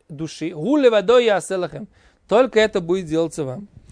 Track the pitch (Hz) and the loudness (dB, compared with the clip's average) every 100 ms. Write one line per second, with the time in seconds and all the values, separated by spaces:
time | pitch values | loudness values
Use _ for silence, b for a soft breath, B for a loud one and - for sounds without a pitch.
0 | _ 147 160 - 160 151 185 302 254 214 | _ -12 -12 -8 -10 -6 -2 2 4 4
1 | 190 247 233 190 - 190 170 143 - _ | 4 4 4 0 -2 -6 -6 -10 -16 _
2 | _ _ _ 208 254 214 214 208 165 190 | _ _ _ 2 4 2 2 0 -2 -4
3 | 165 160 165 - 131 127 202 - b | -2 -2 -2 -4 -8 -8 -14 -20 b